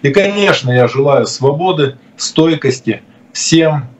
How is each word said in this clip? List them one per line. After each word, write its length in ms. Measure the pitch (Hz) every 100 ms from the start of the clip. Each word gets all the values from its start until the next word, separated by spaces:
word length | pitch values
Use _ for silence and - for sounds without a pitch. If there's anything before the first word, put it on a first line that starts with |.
И, 100 | 139
конечно, 600 | 147 196 208 196 131 127
я 160 | 123 120
желаю 380 | 135 139 131
свободы, 720 | 110 - 131 147 185 160 139 - -
стойкости 840 | - - - 160 156 135 131 - 104 - _ _
всем 540 | - - 165 160 151 120